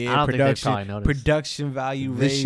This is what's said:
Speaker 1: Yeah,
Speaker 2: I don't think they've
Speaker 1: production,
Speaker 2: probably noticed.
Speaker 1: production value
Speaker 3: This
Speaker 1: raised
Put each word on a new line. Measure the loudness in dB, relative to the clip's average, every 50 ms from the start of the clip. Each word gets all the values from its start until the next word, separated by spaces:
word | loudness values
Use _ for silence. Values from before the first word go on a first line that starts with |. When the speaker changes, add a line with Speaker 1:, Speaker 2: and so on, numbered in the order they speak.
| 0
Speaker 1:
Yeah, | 2 2
Speaker 2:
I | 2
don't | 2 2
think | 2 4
they've | 4
Speaker 1:
production, | 4 2 2 0 0
Speaker 2:
probably | 0 0 -2 -4
noticed. | -6 -2 0 0 0 0 2
Speaker 1:
production | 2 0 2 0 -4 -8 -6 -6 -4 -4
value | -4 -4 -4 -4 -4 -4 -4 -2
Speaker 3:
This | 0 0 0 2
Speaker 1:
raised | 2 2